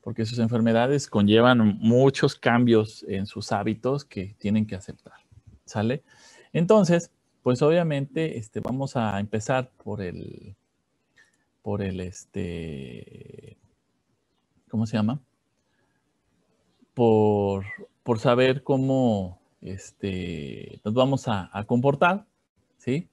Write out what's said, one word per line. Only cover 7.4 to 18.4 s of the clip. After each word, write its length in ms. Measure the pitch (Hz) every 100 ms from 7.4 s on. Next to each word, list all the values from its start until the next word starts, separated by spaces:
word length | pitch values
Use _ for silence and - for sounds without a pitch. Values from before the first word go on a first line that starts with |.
pues, 200 | 127 123
obviamente, 760 | 151 170 165 143 139 160 160 120
este, 240 | 107 110
vamos 340 | - 131 135 131
a 240 | 110 101
empezar 520 | 104 110 104 131 127 _
por 180 | - 101
el, 540 | 92 87 - - - 101 _ _ _ _ _ _ _ _ _ _
por 200 | 107 101
el, 180 | 98 92
este, 1600 | 90 92 - 98 92 85 82 71 65 58 - - - - - - _ _ _ _ _ _ _ _ _ _ _
¿cómo 160 | 110 113
se 100 | 113
llama? 260 | 107 143 _ _ _ _ _ _ _ _ _ _ _ _ _ _ _ _ _
Por, 720 | - 117 110 107 104 101 98 98 - - _
por 160 | - 113
saber 440 | 131 120